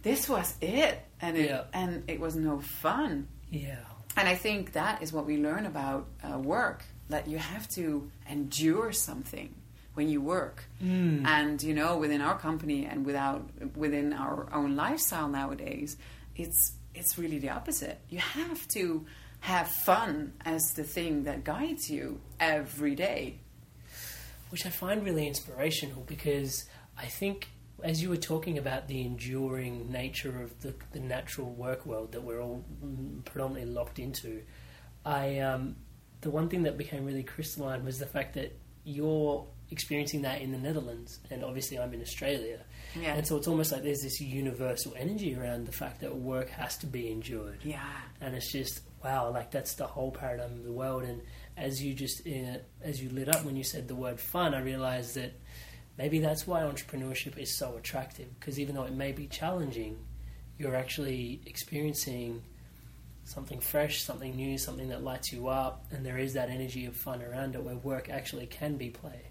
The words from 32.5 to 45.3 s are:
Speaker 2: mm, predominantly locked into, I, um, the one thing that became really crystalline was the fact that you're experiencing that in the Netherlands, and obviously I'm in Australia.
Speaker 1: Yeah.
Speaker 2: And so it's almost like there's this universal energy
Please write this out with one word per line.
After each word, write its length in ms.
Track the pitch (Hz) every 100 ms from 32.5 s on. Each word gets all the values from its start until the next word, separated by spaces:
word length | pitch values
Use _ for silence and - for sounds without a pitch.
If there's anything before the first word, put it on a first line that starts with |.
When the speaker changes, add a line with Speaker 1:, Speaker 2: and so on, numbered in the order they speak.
| 123 - 143
Speaker 2:
mm, 400 | 143 131 135 143 -
predominantly 460 | 135 135 135 120
locked 280 | 120 120 -
into, 420 | 127 131 117 110 110 - - - - - 151
I, 340 | 143 139 139
um, 360 | 135 131 131 - - - - -
the 100 | 156
one 180 | 147 165
thing 140 | 180
that 140 | 160 139
became 280 | 143 143 139
really 160 | 135
crystalline 600 | 127 - 156 - 139 131 127
was 140 | 131
the 80 | 139
fact 260 | - 135
that 240 | 143 - - - - 156
you're 600 | 143 156 156 151 143 - - -
experiencing 540 | 165 - 147 147 151
that 180 | 135 139
in 100 | 135
the 60 | 131
Netherlands, 640 | 135 156 120 117 117 - -
and 140 | 127
obviously 340 | 131 131 127 127
I'm 160 | 123
in 80 | 117
Australia. 600 | 117 - 139 139 113 113 - - - 165
Speaker 1:
Yeah. 140 | 165 147
Speaker 2:
And 120 | 151
so 100 | 151
it's 100 | 160
almost 240 | 160 156
like 120 | 135
there's 180 | 147 143
this 180 | 131 -
universal 720 | 139 131 135 120 127 120 139 123
energy 380 | 151 214 190